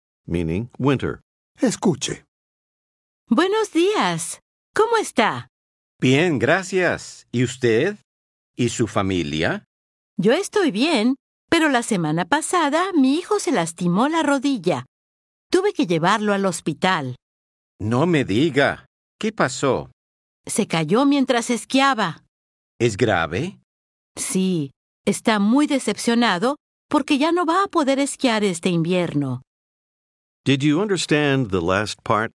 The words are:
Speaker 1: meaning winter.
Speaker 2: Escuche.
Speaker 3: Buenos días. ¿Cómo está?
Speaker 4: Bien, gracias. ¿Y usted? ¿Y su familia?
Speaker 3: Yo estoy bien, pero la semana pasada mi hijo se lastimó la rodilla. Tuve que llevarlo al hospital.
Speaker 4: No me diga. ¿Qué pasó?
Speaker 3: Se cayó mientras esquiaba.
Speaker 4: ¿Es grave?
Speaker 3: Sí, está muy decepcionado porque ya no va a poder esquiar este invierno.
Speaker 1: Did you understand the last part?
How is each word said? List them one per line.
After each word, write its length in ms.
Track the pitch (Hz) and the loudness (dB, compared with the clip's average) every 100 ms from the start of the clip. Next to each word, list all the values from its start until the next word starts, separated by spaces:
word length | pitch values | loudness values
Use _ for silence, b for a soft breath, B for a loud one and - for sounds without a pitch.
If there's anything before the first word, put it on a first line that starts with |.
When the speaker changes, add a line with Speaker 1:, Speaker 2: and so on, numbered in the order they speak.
| _ _ - | _ _ -6
Speaker 1:
meaning 420 | 87 80 90 123 - | -4 -2 -4 -6 -4
winter. 440 | 131 127 82 - _ _ _ - | 0 0 -2 -8 _ _ _ -4
Speaker 2:
Escuche. 640 | 247 - 202 131 - - _ _ _ _ _ _ _ _ _ _ - | -2 0 -2 -2 -4 -10 _ _ _ _ _ _ _ _ _ _ -2
Speaker 3:
Buenos 420 | 233 381 427 415 | 0 2 0 0
días. 680 | 320 370 427 190 165 - - _ _ _ - | 0 0 2 -2 -2 -8 -12 _ _ _ 0
¿Cómo 220 | 453 453 | 2 0
está? 500 | - - 202 127 - _ _ _ _ - | 0 0 0 0 -10 _ _ _ _ -2
Speaker 4:
Bien, 380 | 127 135 180 135 | 2 4 2 2
gracias. 840 | 143 175 185 185 170 82 - - - | 2 0 0 -2 0 -2 -8 -20 -8
¿Y 140 | 120 123 | -2 -2
usted? 500 | - 120 110 180 208 _ _ _ _ _ - | 0 2 2 0 -4 _ _ _ _ _ -4
¿Y 100 | 120 | -2
su 180 | - 110 | -2 -2
familia? 760 | 107 98 92 73 78 92 202 - _ _ _ _ - | -2 -2 -2 -2 -2 -2 -4 -10 _ _ _ _ -2
Speaker 3:
Yo 160 | 190 | 0
estoy 380 | 311 403 415 330 | 0 0 -2 0
bien, 440 | 190 311 269 240 277 _ _ - | 0 0 2 0 -2 _ _ -2
pero 200 | 339 311 | 2 2
la 140 | 247 | 0
semana 420 | 233 196 156 160 180 | 0 -2 0 -2 -2
pasada 680 | 294 - 370 294 311 381 | -2 0 0 0 0 0
mi 240 | 339 262 302 | 2 2 2
hijo 240 | 349 415 | -2 -2
se 140 | 370 | 0
lastimó 560 | 233 165 - 175 180 277 | -2 -2 -2 0 0 0
la 140 | 330 | 0
rodilla. 640 | 294 277 277 247 170 135 127 _ _ _ _ _ _ | 0 0 0 -2 -2 -4 -4 _ _ _ _ _ _
Tuve 220 | 180 403 | 0 0
que 140 | 359 196 | 0 0
llevarlo 460 | 165 170 214 208 | 2 2 2 0
al 120 | 196 196 | 0 0
hospital. 680 | 170 - 135 185 180 131 123 _ _ _ _ _ - | -2 -6 -2 0 0 -4 -10 _ _ _ _ _ -10
Speaker 4:
No 260 | 104 123 175 | -2 0 2
me 180 | 156 | 2
diga. 600 | 117 104 160 131 127 78 - _ _ - | 2 0 2 2 2 0 -10 _ _ -8
¿Qué 120 | 220 | -6
pasó? 580 | 220 143 - 139 92 67 _ _ _ _ _ - | -2 -4 -2 -2 -2 -4 _ _ _ _ _ -6
Speaker 3:
Se 220 | - 196 | -4 -2
cayó 380 | 165 156 214 277 | 0 0 2 4
mientras 440 | 285 254 240 233 | 2 2 0 -2
esquiaba. 760 | 233 - 262 277 226 185 - _ _ _ _ _ - | -4 0 2 2 0 -4 -6 _ _ _ _ _ -2
Speaker 4:
¿Es 160 | 117 101 | -2 2
grave? 640 | 117 90 80 90 175 - _ _ _ _ _ - | 2 2 0 -4 -6 -10 _ _ _ _ _ -12
Speaker 3:
Sí, 540 | - 190 190 175 139 _ _ _ - | -6 -2 -2 -2 -4 _ _ _ -6
está 340 | - - 214 | -4 0 0
muy 260 | 202 262 294 | 2 2 2
decepcionado 880 | 277 - 202 - 233 240 175 240 294 _ _ - | 0 -2 -4 0 2 2 0 -2 -4 _ _ -2
porque 300 | 302 - 277 | -2 2 0
ya 140 | 320 | 2
no 140 | 349 320 | 0 0
va 160 | 359 | 0
a 40 | 403 | 0
poder 300 | 339 269 269 | 0 0 0
esquiar 460 | 277 - 254 220 | -2 -2 0 0
este 260 | 202 170 190 | 0 -2 -2
invierno. 720 | 170 160 185 170 147 135 127 - _ _ _ _ _ _ _ _ _ - | 0 0 0 -2 -2 -4 -6 -10 _ _ _ _ _ _ _ _ _ 0
Speaker 1:
Did 160 | 135 | 2
you 180 | 147 147 | 2 2
understand 680 | 214 180 - 151 147 135 110 | 0 -2 0 2 2 2 0
the 120 | 92 | -2
last 380 | 82 95 104 - | 0 0 -2 -6
part? 280 | - 107 110 | -2 -2 -2